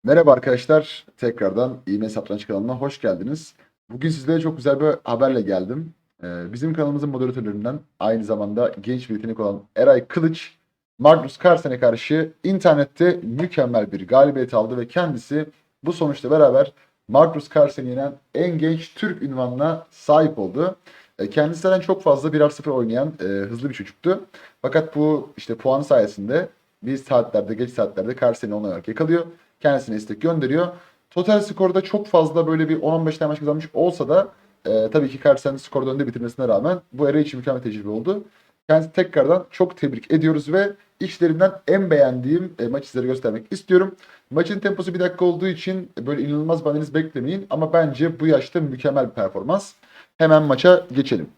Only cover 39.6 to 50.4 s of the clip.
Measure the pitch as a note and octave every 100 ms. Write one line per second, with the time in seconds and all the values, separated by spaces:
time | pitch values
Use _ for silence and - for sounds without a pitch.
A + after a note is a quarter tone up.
39.6 | F3+ - D3 A2+ - D#3 D#3 D#3 C#3+ F#3
40.6 | G3+ G3+ _ _ F#3+ - E3+ D#3+ F#3+ F#3+
41.6 | - F#3+ F#3 D3 C3+ B2+ B2+ E3 F3+ -
42.6 | A#2 C#3 C#3 B2+ B2 C3 A#2 G#2+ - G3
43.6 | - F#3 F#3+ F#3+ - _ _ C#3+ E3+ G3+
44.6 | G3+ G3 F#3 F3+ F3+ F3 F3+ E3 F#3 E3
45.6 | F#3 F#3 F3 - B2 C#3+ C#3+ D3 D#3 E3
46.6 | D3+ D3 D3+ D3+ D#3+ C3 B2 F#3+ G3 D3+
47.6 | D#3+ E3+ D#3 B2+ E3 D#3+ D#3 C#3 - F3
48.6 | D3 B2+ D3 C3+ A#2+ A#2 F#2+ - B2 F#3+
49.6 | - _ _ - _ _ D#3+ D#3